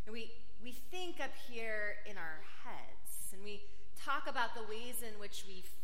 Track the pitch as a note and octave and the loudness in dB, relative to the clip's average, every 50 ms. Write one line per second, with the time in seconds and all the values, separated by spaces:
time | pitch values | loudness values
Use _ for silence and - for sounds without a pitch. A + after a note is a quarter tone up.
0 | - A3 A3 A#3 A3+ A3+ A3+ - - - - - G#3+ B3 B3 - - - F4+ F#4 | 0 0 0 0 0 0 0 0 0 0 0 0 0 0 0 0 0 0 0 0
1 | F4+ F4 - - C#4 C4 - - - - A#3+ A3+ A3+ A3 G#3+ G#3+ G#3 G#3 G3+ - | 0 0 0 0 0 0 0 0 0 0 0 0 0 0 0 0 0 0 0 0
2 | - A3+ G3+ F#3 E3 D#3+ D#3 D#3 - - - - - B3 G3+ C#3 - - - - | 0 0 0 0 0 0 0 0 0 0 0 0 0 0 0 0 0 0 0 0
3 | - - - - - - F#3+ F#3+ G3+ G#3 G#3 G3 - - - - - - - - | 0 0 0 0 0 0 0 0 0 0 0 0 0 0 0 0 0 0 0 0
4 | - D#4 C4+ D4+ D4+ D#4 C4+ C4 A#3 A3+ - A#3+ A3 G#3 G#3+ A3 A#3+ B3 A#3+ A#3+ | 0 0 0 0 0 0 0 0 0 0 0 0 -2 0 0 -2 0 0 0 0
5 | A#3+ A3+ G#3 G3+ G3+ G3+ - - - G3 F#3+ F#3 F3+ - - - | 0 0 0 0 0 0 0 0 0 0 0 0 0 0 0 0